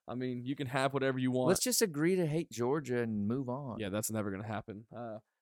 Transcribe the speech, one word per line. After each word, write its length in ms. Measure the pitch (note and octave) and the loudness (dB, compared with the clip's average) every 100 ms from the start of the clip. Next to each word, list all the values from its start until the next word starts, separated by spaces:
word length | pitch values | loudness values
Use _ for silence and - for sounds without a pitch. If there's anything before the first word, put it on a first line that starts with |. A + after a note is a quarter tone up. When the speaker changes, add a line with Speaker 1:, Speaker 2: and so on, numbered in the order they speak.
| - | -8
Speaker 1:
I 80 | |
mean, 300 | B2 B2+ B2 | -4 -4 -4
you 100 | B2 | -4
can 120 | C#3+ C3 | -4 -2
have 260 | C3+ C3+ | 2 2
whatever 260 | C3+ C3+ C3 | 2 2 2
you 120 | B2+ | 2
want. 180 | B2+ C#3 | 4 4
Speaker 2:
Let's 120 | F#3 | 4
just 180 | B3+ A#3+ | 2 2
agree 360 | A3 C#3+ D#3+ F#3 | 2 2 2 4
to 100 | E3 | 2
hate 240 | D#3 E3+ | 0 -2
Georgia 480 | A2+ A#2+ D3+ C3 B2 | -2 0 0 0 0
and 260 | A#2 G#2+ G2+ | 0 0 0
move 220 | B2+ B2 | 0 -2
on. 300 | B2+ C#3 A2 | -4 -6 -4
Speaker 1:
Yeah, 100 | G#2 | -2
that's 220 | G#2 - | -2 -2
never 200 | A2 G2+ | -2 -2
gonna 160 | F#2+ A2 | -4 -4
happen. 400 | G#2 - G2+ A2+ | -6 -6 -12 -12
Uh, 260 | A2 A#2+ A2 - _ | -12 -10 -10 -14 _